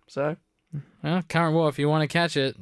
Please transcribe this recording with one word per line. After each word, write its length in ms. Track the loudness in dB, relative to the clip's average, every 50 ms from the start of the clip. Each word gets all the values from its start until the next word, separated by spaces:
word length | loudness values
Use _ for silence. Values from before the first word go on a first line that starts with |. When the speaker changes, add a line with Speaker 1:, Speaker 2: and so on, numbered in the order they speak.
| _
Speaker 1:
So 280 | _ -6 -4 -4 -4 -4 -6 _ _ _ _ _ _ -12 -12 -12 -14 _ _ -4
Speaker 2:
Well, 200 | -2 -2 -2 -2
Current 320 | 0 0 0 2 4 2
War, 140 | 2 2 2
if 100 | 0 0
you 100 | 0 2
wanna 180 | 2 2 0
catch 300 | 0 0 0 0 0 0
it, 200 | -2 -2 -2 -4 -6